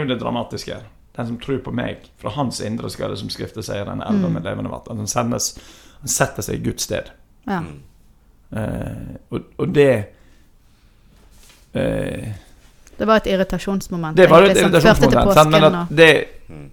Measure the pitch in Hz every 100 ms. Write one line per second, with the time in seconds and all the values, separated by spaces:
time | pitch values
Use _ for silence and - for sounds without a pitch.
0 | 143 117 117 120 110 104 - - - _
1 | _ - 117 117 - 135 - 117 117 -
2 | - _ 113 107 123 - 104 113 120 -
3 | 104 101 104 - 107 110 113 101 101 95
4 | - 208 175 165 - 104 101 - - 113
5 | 107 123 120 120 - - - - - -
6 | 139 - 139 - - - 113 - - 90
7 | - - _ _ - 185 85 71 - _
8 | _ _ _ _ _ 110 107 - - 117
9 | 123 - - 123 - - 147 147 139 117
10 | 101 - _ _ _ _ _ _ _ _
11 | _ _ _ - - _ _ - - 110
12 | 95 - 107 104 - _ _ _ - -
13 | 214 220 202 190 190 180 - 196 - 175
14 | 160 160 180 160 196 190 190 170 220 214
15 | - - - 156 156 156 156 175 175 151
16 | 160 135 - - - - 71